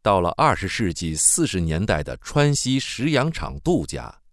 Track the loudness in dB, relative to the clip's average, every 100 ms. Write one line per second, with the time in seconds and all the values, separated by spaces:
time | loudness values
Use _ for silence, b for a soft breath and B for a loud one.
0 | 4 4 2 2 2 2 -2 -2 -2 -2
1 | -4 0 2 2 0 0 0 0 0 0
2 | -2 -10 -2 2 2 2 0 -2 -2 -4
3 | 0 0 0 -4 -8 -4 0 0 -2 -8
4 | -10 -18 _